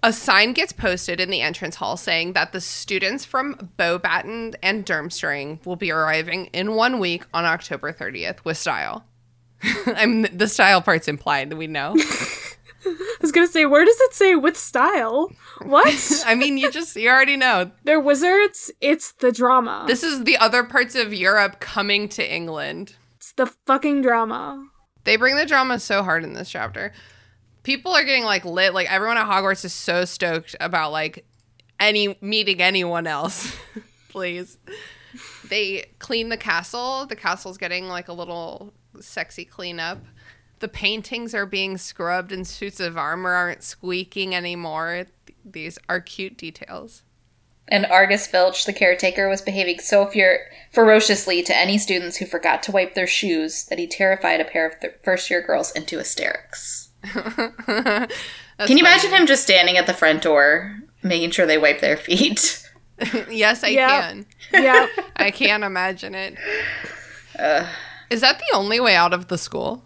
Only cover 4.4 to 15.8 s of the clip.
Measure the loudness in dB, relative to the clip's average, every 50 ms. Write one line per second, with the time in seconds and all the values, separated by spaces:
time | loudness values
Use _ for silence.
4.4 | -10 -10 -12 -4 -2 -2 -2 -2 -2 -4 -4 -4 -4 -6 -8 -6 -6 -6 -6 -6
5.4 | -8 -10 -12 -12 _ -10 -8 -6 -4 -4 0 0 0 2 0 0 -2 -4 -6 -8
6.4 | -8 -8 -6 -6 -4 -2 0 0 0 0 0 0 -2 -2 -4 -6 -8 _ -4 -2
7.4 | 0 0 -2 -2 -4 -10 -12 -8 -8 -10 -10 _ -10 -10 -8 -8 -8 -8 -8 -8
8.4 | _ -8 -6 -6 -4 -4 -4 -4 -6 -8 -8 -12 _ _ _ _ _ _ _ _
9.4 | _ _ _ _ -6 -4 -4 -4 -4 -4 0 2 2 2 4 2 0 -2 0 -2
10.4 | -2 -2 2 4 6 6 6 6 4 2 0 0 0 -4 -6 -6 -2 -2 -2 -2
11.4 | -2 -6 -8 -10 -10 -8 -6 -6 -6 0 0 0 0 0 -4 -6 -6 -8 -8 -10
12.4 | -12 -14 -16 _ _ _ -20 _ -8 -8 -8 -6 -8 -10 -8 -4 -4 0 4 4
13.4 | 2 4 4 2 2 6 6 6 8 8 8 6 6 2 4 4 4 4 4 4
14.4 | 2 0 0 0 -6 -2 0 2 2 2 2 0 -2 0 0 -2 -2 -2 -6 _
15.4 | _ -20 -20 -18 -6 2 6 6